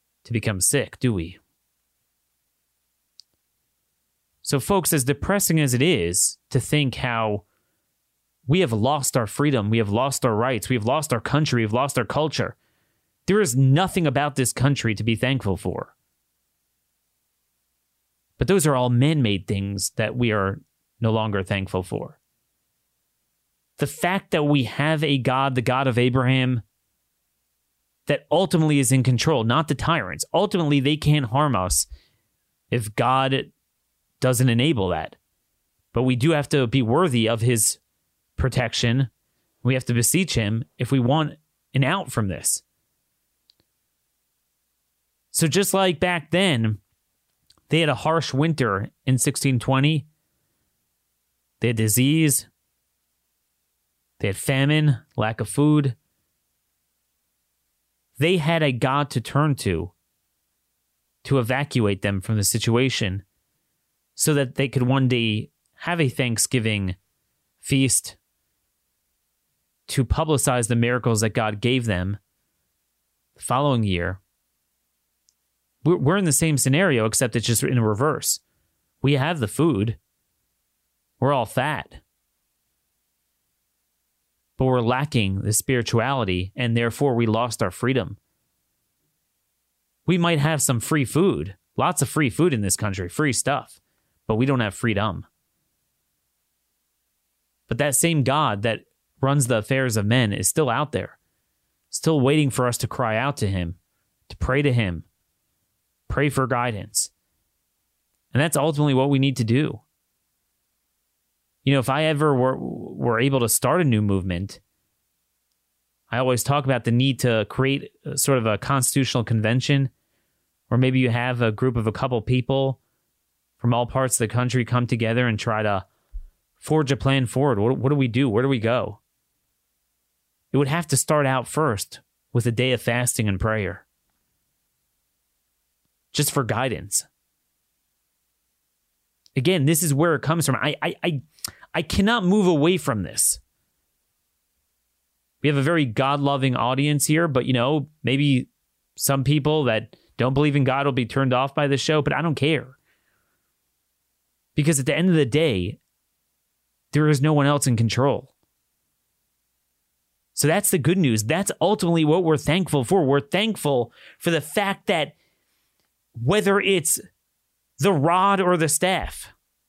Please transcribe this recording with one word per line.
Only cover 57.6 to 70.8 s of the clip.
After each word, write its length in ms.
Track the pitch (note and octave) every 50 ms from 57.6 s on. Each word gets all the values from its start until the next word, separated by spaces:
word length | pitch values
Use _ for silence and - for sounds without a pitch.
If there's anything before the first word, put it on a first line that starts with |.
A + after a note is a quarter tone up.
| _ _ _ _ _ _ _ _ _ _ _ -
They 180 | C#3 E3+ G3
had 260 | F3 C#3 D#3+ E3+ E3 D#3
a 80 | C#3
God 380 | B2+ A#2 - B2+ C3+ C#3+ C#3+ C3+
to 100 | - B2
turn 340 | A2 - - C#3 D3+ D#3 C#3
to, 360 | - - G2+ F2 E2 E2+ F2 _ _ _ _ _ _ _ _ _ _ _ _ _ _ _ _ _ _ _ _ _ _ _ _ _ _ _
to 140 | - C3+ C3+
evacuate 640 | A#2 A2 B2+ C3+ D3 - - B2+ A2 G2+ G2+ G2 -
them 180 | G#2 G2+ F#2+
from 160 | - - A2
the 80 | G#2+ G2
situation 800 | - - A2+ - A#2+ A2+ A#2+ C3+ C3 - - A2 F#2+ F#2 G2 - _ _ _ _ _ _ _ _ _ _ _ _ _ _ _ _ _ _
so 200 | - - D#3 D3+
that 220 | C#3+ C#3 B2+ -
they 120 | - C#3 B2
could 140 | - C3 B2
one 260 | B2 C3 C3+ C3 B2
day 420 | B2+ A#2+ A#2 A2 G#2+ G#2+ - - _ _ _ _ _
have 260 | _ - E3 F3 E3+ D#3
a 80 | B2+
Thanksgiving 840 | - - C3 A#2+ A2+ G#2+ - - - B2+ A2 A2+ G#2+ G2+ G2 F#2 F#2 _ _ _ _ _ _ _ _ _ _ _ _ _
feast 560 | - - C#3+ C3+ C3+ B2+ - - - - - _ _ _ _ _ _ _ _ _ _ _ _ _ _ _ _ _ _ _ _ _ _ _ _ _ _ _ _ _ _ _ _ _ _ -
to 160 | - C#3+ B2
publicize 640 | - - D3+ D#3+ D#3 D3+ B2+ - C#3+ B2+ B2 A#2 G#2+
the 80 | A#2+
miracles 460 | A#2